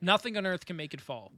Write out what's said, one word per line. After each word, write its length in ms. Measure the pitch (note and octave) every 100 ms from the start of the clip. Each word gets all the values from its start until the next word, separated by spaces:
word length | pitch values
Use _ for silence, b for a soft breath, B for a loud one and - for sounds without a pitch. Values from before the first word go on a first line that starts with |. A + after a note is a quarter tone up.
Nothing 360 | F3+ G#3 A#3+ G#3+
on 80 | F#3+
earth 180 | F3+
can 120 | - E3
make 180 | D3+
it 60 | C#3+
fall. 300 | - A#2+ G2